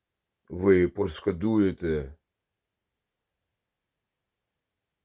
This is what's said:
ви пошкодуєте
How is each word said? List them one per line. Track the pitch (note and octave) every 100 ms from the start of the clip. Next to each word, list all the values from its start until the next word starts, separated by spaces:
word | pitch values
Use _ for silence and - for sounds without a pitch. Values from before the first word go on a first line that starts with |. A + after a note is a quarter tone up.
| _ _ _ _ -
ви | F2 F#2+ F#2+ F2
пошкодуєте | F#2 G2 D#2+ - F2+ G#2 A2 G2 E2+ F2 D#2 C2+ D2 _ _ _ _ _ _ _ _ _ _ _ _ _ _ _ _ _ _ _ _ _ _ _ _ _ _ _ _